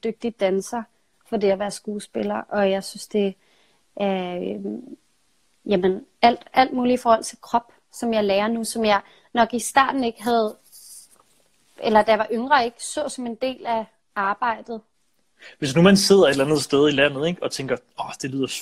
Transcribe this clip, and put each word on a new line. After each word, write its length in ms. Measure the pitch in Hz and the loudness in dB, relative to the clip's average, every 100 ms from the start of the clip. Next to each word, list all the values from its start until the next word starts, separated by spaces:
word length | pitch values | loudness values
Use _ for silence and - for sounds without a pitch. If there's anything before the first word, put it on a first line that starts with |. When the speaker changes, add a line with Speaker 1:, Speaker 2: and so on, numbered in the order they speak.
Speaker 1:
dygtig 360 | 226 220 240 - | -8 -6 -8 -2
danser 440 | 196 190 190 240 220 _ _ _ _ | 0 0 -2 -6 -10 _ _ _ _
for 80 | 226 | -2
det 140 | 196 | 0
at 80 | 190 | 0
være 120 | 202 | -2
skuespiller. 720 | - - 208 - 226 202 208 - | -8 -10 -10 -8 -6 -4 -6 -6
Og 220 | 208 196 | -2 0
jeg 120 | 196 | 0
synes, 240 | 190 208 - | -4 -14 -6
det 280 | 214 196 190 _ _ _ _ _ - | -2 -2 -4 _ _ _ _ _ -6
er, 420 | 202 190 180 180 185 208 | -4 -2 -4 -6 -8 -8
øhm, 420 | 196 220 254 - _ _ _ _ _ _ - | -8 -10 -12 -20 _ _ _ _ _ _ -2
jamen, 400 | 196 185 190 - _ | 0 0 -2 -6 _
alt, 180 | 240 240 - | 0 0 -2
alt 200 | - 262 | 0 0
muligt 260 | 254 247 247 | 0 0 0
i 20 | |
forhold 200 | 240 226 | 2 0
til 140 | - - | 0 -14
krop, 320 | - 233 - _ _ | -4 -4 -4 _ _
som 200 | - 233 | -8 -4
jeg 100 | 220 | 0
lærer 240 | 208 196 208 | 0 0 0
nu, 160 | 233 | -2
som 220 | 220 233 214 | -6 -2 2
jeg 160 | 202 - _ _ | 0 -2 _ _
nok 200 | 240 226 | 0 0
i 60 | 240 | -2
starten 440 | - - 269 269 | -2 2 2 0
ikke 200 | 233 226 | -4 -4
havde, 320 | 220 233 220 - _ - - - - _ _ _ _ _ _ - | 0 0 0 -4 _ -20 -20 -20 -20 _ _ _ _ _ _ -8
eller 220 | - 214 | 2 4
da 100 | 214 | 4
jeg 80 | 214 | 2
var 80 | 214 | 0
yngre, 340 | 226 262 294 233 | -4 0 2 0
ikke 180 | - | -4
så 260 | - - 294 | -10 -6 -6
som 160 | - 240 | -6 -10
en 100 | 226 | -6
del 300 | 262 247 - | -6 -6 -6
af 200 | 226 220 _ _ - | -6 -6 _ _ -6
arbejdet. 640 | 196 214 247 220 - 226 - _ _ _ _ _ - - | -4 -2 -4 -6 -8 -14 -14 _ _ _ _ _ -20 -8
Speaker 2:
Hvis 160 | 139 135 | -2 4
nu 60 | |
man 160 | 185 196 | 6 6
sidder 260 | - 196 156 | 6 6 6
et 40 | |
eller 140 | 139 139 | 4 2
andet 160 | 151 | 0
sted 240 | - 139 147 | 2 2 4
i 20 | |
landet, 360 | 135 143 139 160 | 4 2 2 -4
ikke, 160 | 175 | -4
og 80 | 135 | -6
tænker, 260 | - 135 127 - - | -6 -6 -6 -8 -12
"Åh, 120 | 165 - | -12 -10
det 80 | 139 | -8
lyder 180 | 135 127 - | -4 -6 -2